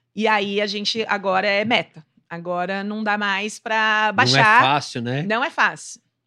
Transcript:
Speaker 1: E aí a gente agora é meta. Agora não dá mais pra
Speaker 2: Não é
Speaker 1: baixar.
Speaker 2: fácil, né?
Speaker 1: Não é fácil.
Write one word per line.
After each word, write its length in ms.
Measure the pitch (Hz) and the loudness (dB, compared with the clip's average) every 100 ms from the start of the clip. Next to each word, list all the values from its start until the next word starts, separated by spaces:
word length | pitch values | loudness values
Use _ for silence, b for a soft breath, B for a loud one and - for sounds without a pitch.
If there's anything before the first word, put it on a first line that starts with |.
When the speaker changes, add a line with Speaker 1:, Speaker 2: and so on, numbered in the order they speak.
| _ 202 | _ -4
Speaker 1:
E 120 | 220 | 0
aí 340 | 214 202 202 | 0 0 -2
a 60 | 208 | -4
gente 360 | 208 202 226 214 | -4 -6 -4 -4
agora 400 | 202 190 185 202 | -4 -2 0 0
é 180 | 202 220 | -2 0
meta. 400 | 185 - 160 - _ - | 0 -2 -14 -20 _ -14
Agora 540 | 170 175 175 180 196 | -12 -6 -6 -4 -6
não 200 | 202 214 | -6 -6
dá 140 | 214 208 | -2 -2
mais 420 | 202 190 214 - | 0 -2 -4 -8
pra 460 | 233 220 220 214 214 | -4 0 2 2 2
Speaker 2:
Não 40 | |
é 40 | |
Speaker 1:
baixar. 480 | 202 123 135 214 233 | 4 4 6 6 6
Speaker 2:
fácil, 400 | 135 143 - 127 | 6 2 -2 -6
né? 220 | 120 135 | -4 -4
Speaker 1:
Não 200 | 190 220 | -2 -2
é 60 | 311 | -2
fácil. 520 | - 208 156 - - _ _ | 0 -2 -2 -16 -20 _ _